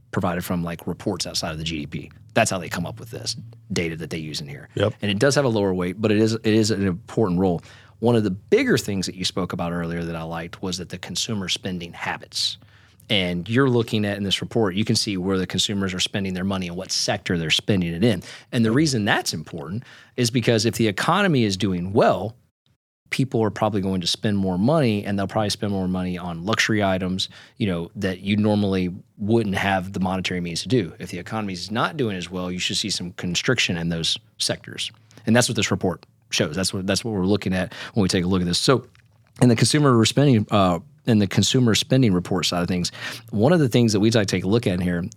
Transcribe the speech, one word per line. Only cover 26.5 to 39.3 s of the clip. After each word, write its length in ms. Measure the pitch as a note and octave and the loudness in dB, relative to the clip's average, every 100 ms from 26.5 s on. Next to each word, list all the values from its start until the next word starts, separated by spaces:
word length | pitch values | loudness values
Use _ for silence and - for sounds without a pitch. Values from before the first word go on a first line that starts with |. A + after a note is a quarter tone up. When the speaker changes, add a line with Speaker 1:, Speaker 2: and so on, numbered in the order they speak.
| - - G#2+ | 0 2 2
Speaker 1:
items, 460 | G2 F#2 F#2 F#2+ - - - - | 2 0 -2 -4 -6 -10 -14 -4
you 100 | G#2 | -2
know, 240 | E2+ E2+ - | -2 -6 -6
that 240 | G2 F2+ | -6 -4
you 160 | G2 G#2 | -2 2
normally 580 | G#2+ G#2 G2+ F#2+ F2+ G2 - - | 2 2 2 2 0 -4 -12 -6
wouldn't 400 | G#2 A#2 G#2 F#2+ | 2 2 2 0
have 380 | G2 F#2+ F#2 | 0 0 -2
the 60 | G2 | -4
monetary 420 | F#2 F#2+ - F2+ | -2 -2 -2 -4
means 180 | F2 E2 | -4 -6
to 80 | F#2+ | 0
do. 240 | B2+ D#2+ - | 0 0 -6
If 120 | F2 | -10
the 80 | F2 | -10
economy 360 | - A2 G#2 | -8 -6 -6
is 160 | F2+ F2+ | -8 -6
not 260 | A2 F3 D#3+ | -4 -2 -2
doing 200 | A2+ F#2 | -4 -4
as 140 | E2+ | -6
well, 220 | F#2 F2+ | -6 -6
you 60 | F2+ | -4
should 180 | - F#2+ | -4 -4
see 140 | G2+ | -4
some 220 | - F2+ | -6 -8
constriction 640 | - F2+ F2 - A#2+ - E2+ | -8 -6 -2 0 0 0 -2
in 100 | E2+ | -2
those 300 | E2+ E2 - _ - | -2 -2 -4 _ -6
sectors. 560 | - - - - - - _ - | -4 -4 -10 -10 -10 -12 _ -6
And 100 | - | 2
that's 140 | A#2+ C3 | 4 4
what 80 | G#2+ | 0
this 140 | F#2 | 0
report 340 | F#2 F#2+ E2 - _ - | 0 -2 -4 -10 _ -6
shows. 260 | - F2 | -2 -2
That's 200 | E2 F#2 | -2 -4
what, 120 | G2+ G2 | -2 -2
that's 160 | F#2+ | -2
what 120 | A#2 | -2
we're 100 | G#2 | 0
looking 300 | F#2 G#2 F#2+ | 2 2 0
at 180 | F#2 F2 - - | -2 -4 -8 -4
when 80 | A#2 | 0
we 60 | F#2 | 2
take 140 | F#2+ | 2
a 20 | F2 | 2
look 160 | F#2+ | 0
at 40 | F2 | 0
this. 120 | E2+ | 0
So 280 | - B2 - _ _ _ _ | 2 2 -2 _ _ _ _